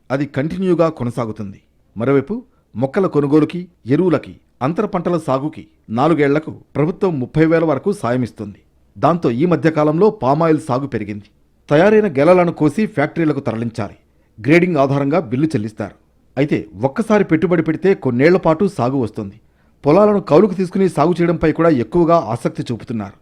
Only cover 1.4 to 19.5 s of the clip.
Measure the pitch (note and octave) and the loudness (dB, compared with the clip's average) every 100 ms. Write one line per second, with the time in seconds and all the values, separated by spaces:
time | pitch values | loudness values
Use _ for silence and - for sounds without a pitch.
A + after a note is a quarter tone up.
1.4 | G2+ F#2 _ _ _ - A#2+ C#3 C3+ A3+ | -12 -14 _ _ _ -4 0 2 0 -6
2.4 | - _ _ G2+ C3+ G#3 F#3 D3+ C#3+ D3+ | -10 _ _ -6 -4 0 0 0 2 2
3.4 | D3+ F3 F3+ _ G#2+ D3 F#3 C#3+ G2 - | 2 -2 -12 _ -2 0 2 0 -4 -16
4.4 | _ _ C3 E3+ G#3+ F#3+ F3 F3 - C3 | _ _ -4 -2 -4 -4 -2 -4 -2 -4
5.4 | D3 - E2+ _ - A2+ D3 D#3 C#3+ D3 | -4 -10 -16 _ -8 -2 0 2 2 0
6.4 | - G#2+ - B2+ D#3 F#3+ G3 D#3 B2 D3+ | -2 -12 -10 -4 -4 -2 -2 -2 -4 0
7.4 | D#3+ E3 E3 C3+ G3 G3+ A#2 B2+ A#2+ - | 2 2 0 0 -2 -4 -2 -2 -4 -6
8.4 | G2+ F#2+ _ _ _ - C3 E3+ D#3+ A#2 | -14 -14 _ _ _ -2 0 0 0 0
9.4 | F3 D#3+ D3+ D#3 D3+ D#3 G#3 G#3+ B2 D3 | 0 2 0 2 0 2 2 2 0 2
10.4 | E3 D#3 - B2+ C#3 A2+ G2+ G#2 - _ | 2 0 0 -4 -4 -6 -8 -10 -14 _
11.4 | _ _ - D3 G3 G#3+ G#3 C3 D3 F#3 | _ _ -2 2 4 4 2 2 4 4
12.4 | F3 D#3+ D3+ D3 G#3+ - D3 - D#3+ C3+ | 2 0 0 0 -2 -2 -4 -2 -2 -2
13.4 | C3 A2 A#2 A2+ G2+ - _ _ _ - | -4 -6 -6 -6 -8 -10 _ _ _ -8
14.4 | G#2+ E3+ F3+ D#3 C3+ C#3 C#3 D#3+ C3 B2+ | 2 4 4 2 2 0 0 -2 -2 -2
15.4 | D#3 B2+ A2 - G2+ - _ _ _ - | -2 -2 -4 -8 -12 -12 _ _ _ -4
16.4 | D3 D3 - - B2+ - - G#3 G3 D#3+ | -2 -2 -4 -4 -4 -2 0 0 2 0
17.4 | F3 F3 D#3+ D#3 F#3 F#3+ C3 A#2+ D3 F#3 | 0 0 -2 -2 0 0 -2 2 4 4
18.4 | F3+ G#3+ G3+ - A#2+ C#3 A2 - G2+ - | 2 0 0 0 -2 -2 -4 -6 -12 -14
19.4 | _ | _